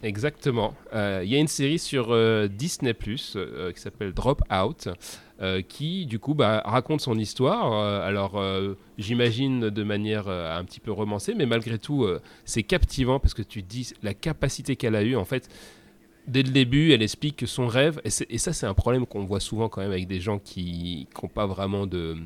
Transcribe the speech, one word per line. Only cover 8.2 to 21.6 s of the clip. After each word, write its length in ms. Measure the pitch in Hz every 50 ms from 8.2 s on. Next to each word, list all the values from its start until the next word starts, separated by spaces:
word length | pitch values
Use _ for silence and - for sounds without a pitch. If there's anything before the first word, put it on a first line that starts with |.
| 98 95 95
euh, 400 | 104 98 98 95 95 98 98 95 - - - - -
j'imagine 720 | 104 98 120 120 120 120 110 117 139 139 131 127 113 107
de 120 | 104 107 104
manière, 420 | 104 104 104 104 107 107 107 98
euh, 280 | 101 92 90 85 80 80
un 80 | 87 90
petit 140 | 85 - -
peu 120 | - 120
romancée, 420 | 104 92 107 104 104 101 - - 240
mais 120 | 220 151
malgré 320 | 120 113 117 113 117 113 107
tout, 240 | - - 147 143 120
euh, 180 | 98 87 76 - - - - _
c'est 160 | - - 117
captivant 580 | 110 - 190 175 - - - 139 131 120 131 139
parce 140 | - - -
que 80 | -
tu 220 | 110 - - 110 92
te 40 |
dis 240 | 90 110 127 123 - - - -
la 100 | 104 101
capacité 600 | - - 165 151 - - 139 - - 131 - 135
qu'elle 200 | - - 117 107
a 60 | 107
eue. 140 | 104 117 131
En 100 | 117 92
fait, 240 | - 127 131 - - - - - - - - - - - - _ _ _ _ _
dès 160 | - 120 131 135
le 80 | 131
début, 400 | 131 139 131 120 127 143 156 165
elle 100 | 143 113
explique 360 | 110 101 - - - 151 143
que 100 | - 127
son 180 | 117 - - 127
rêve, 340 | 120 110 127 139 160 156 156 -
et 80 | 107
c'est, 160 | - - - -
et 80 | 117
ça, 160 | 117 - 185 156
c'est 140 | - -
un 80 | 107 98
problème 320 | - - 117 123 127 123
qu'on 180 | - - 104 101
voit 140 | 92 101 98
souvent 280 | - - 110 107 113
quand 140 | 107 - 101
même 100 | 98 101
avec 160 | 98 92 92
des 120 | 90 95 90
gens 180 | 90 110 104
qui, 720 | 98 - - - 95 90 87 87 85 85 87 87 78 65 - -
qui 120 | - -
ont 20 |
pas 200 | 90 - - 104
vraiment 400 | 101 95 92